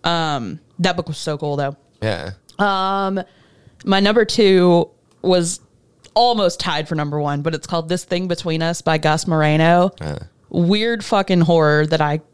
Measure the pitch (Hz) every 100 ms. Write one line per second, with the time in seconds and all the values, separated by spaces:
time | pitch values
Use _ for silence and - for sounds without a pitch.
0 | 165 170 156 143 107 113 _ - 190 180
1 | 160 147 - 147 151 143 139 147 _ _
2 | 110 87 78 98 - - 202 190 190 196
3 | 196 196 185 _ _ _ _ _ - 196
4 | 202 220 214 - 202 185 180 175 160 _
5 | _ _ 175 180 170 - _ _ _ _
6 | - 214 240 226 185 - 185 151 147 156
7 | 147 147 147 143 151 156 - 170 160 175
8 | - 180 185 170 170 160 165 170 - 156
9 | 156 156 - 160 151 156 160 175 185 -
10 | 76 - - _ _ 175 170 208 226 233
11 | - 208 196 180 165 170 151 151 151 160
12 | 151 151 _